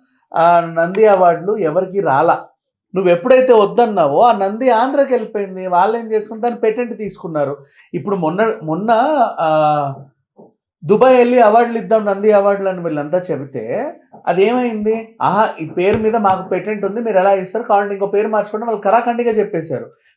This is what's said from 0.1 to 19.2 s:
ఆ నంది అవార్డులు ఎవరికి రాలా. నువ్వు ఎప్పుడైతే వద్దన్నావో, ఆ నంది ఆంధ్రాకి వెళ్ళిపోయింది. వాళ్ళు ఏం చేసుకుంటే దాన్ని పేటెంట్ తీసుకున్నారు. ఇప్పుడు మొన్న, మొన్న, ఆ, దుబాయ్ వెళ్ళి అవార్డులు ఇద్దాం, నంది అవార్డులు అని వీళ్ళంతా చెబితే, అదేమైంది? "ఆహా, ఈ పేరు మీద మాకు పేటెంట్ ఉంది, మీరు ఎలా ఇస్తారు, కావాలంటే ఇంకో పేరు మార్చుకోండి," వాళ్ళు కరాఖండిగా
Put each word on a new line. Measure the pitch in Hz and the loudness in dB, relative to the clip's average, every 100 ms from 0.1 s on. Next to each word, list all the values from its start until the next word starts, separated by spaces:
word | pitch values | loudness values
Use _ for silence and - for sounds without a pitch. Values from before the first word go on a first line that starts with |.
| _ _ - | _ _ 2
ఆ | 170 170 | 4 4
నంది | 165 165 170 202 214 | 2 -2 -2 2 4
అవార్డులు | 190 180 160 180 220 | 6 4 2 -2 -2
ఎవరికి | 156 170 185 190 | 0 -2 -2 -2
రాలా. | 160 135 165 147 - _ _ _ _ 180 | 0 2 2 0 -6 _ _ _ _ -2
నువ్వు | 220 | 2
ఎప్పుడైతే | 254 254 262 254 | 2 4 4 6
వద్దన్నావో, | 226 196 180 233 196 147 156 | 4 4 2 0 2 2 4
ఆ | 233 208 | 4 2
నంది | 196 220 262 | -2 0 2
ఆంధ్రాకి | 220 262 285 254 | 2 2 0 0
వెళ్ళిపోయింది. | 240 214 208 196 185 185 | -2 -2 -6 -6 -8 -2
వాళ్ళు | 175 202 233 | 0 2 -2
ఏం | 220 | -4
చేసుకుంటే | 214 208 220 | -4 -4 -6
దాన్ని | 240 214 | -6 -2
పేటెంట్ | 220 214 240 208 | -2 -2 -6 -8
తీసుకున్నారు. | 208 - 180 151 135 143 - _ _ | -10 -10 -8 -4 -4 -6 -14 _ _
ఇప్పుడు | - 202 196 | -10 -6 -4
మొన్న, | 156 185 220 220 | -2 -2 -2 -2
మొన్న, | 156 165 220 220 277 302 220 147 | -6 -4 0 0 2 0 0 0
ఆ, | 160 156 151 151 139 131 - _ _ _ - _ _ _ | 0 2 2 0 -4 -8 -16 _ _ _ -20 _ _ _
దుబాయ్ | 156 202 262 254 | 0 4 6 6
వెళ్ళి | 240 247 | 4 4
అవార్డులు | 208 226 233 226 | 4 4 2 -2
ఇద్దాం, | 180 220 208 | -2 0 0
నంది | 196 214 | 0 2
అవార్డులు | 208 202 196 196 | 4 2 0 -4
అని | 180 | -6
వీళ్ళంతా | 170 147 147 180 180 | -6 -6 -4 -4 -4
చెబితే, | 143 135 123 110 180 294 330 _ - - | -8 -8 -10 -8 -6 -8 -12 _ -8 -4
అదేమైంది? | 180 208 254 240 214 214 220 220 - | 2 2 2 -2 -2 -2 -4 -6 -4
"ఆహా, | 156 196 208 - | -2 0 0 -4
ఈ | 151 | -8
పేరు | 175 185 220 | -2 0 0
మీద | 214 226 | 0 0
మాకు | 202 185 170 | 0 0 -2
పేటెంట్ | 180 214 214 196 | -6 -6 -6 -6
ఉంది, | 220 | -6
మీరు | 226 190 | -2 0
ఎలా | 196 | 2
ఇస్తారు, | 196 185 220 | 0 -2 -8
కావాలంటే | 240 202 202 | 0 0 0
ఇంకో | 196 196 | -4 -2
పేరు | 202 214 | -2 0
మార్చుకోండి," | 214 - 214 233 | -2 -4 -6 -6
వాళ్ళు | 214 | -4
కరాఖండిగా | 196 226 240 233 | 0 0 0 -2